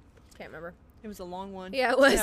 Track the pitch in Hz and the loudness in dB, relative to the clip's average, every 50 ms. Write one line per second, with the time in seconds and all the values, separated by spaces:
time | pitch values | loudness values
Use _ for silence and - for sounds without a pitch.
0 | - - - - - - - - 185 107 117 156 165 175 175 - - - - - | -20 -20 -20 -20 -20 -20 -20 -18 -18 -16 -16 -14 -14 -16 -16 -18 -20 -20 -20 -18
1 | - 214 202 - 185 175 180 185 190 196 196 190 185 185 220 269 247 226 247 262 | -16 -16 -14 -14 -14 -12 -12 -12 -12 -12 -12 -12 -12 -6 -4 -2 0 2 4 6
2 | 277 269 214 220 | 6 6 6 4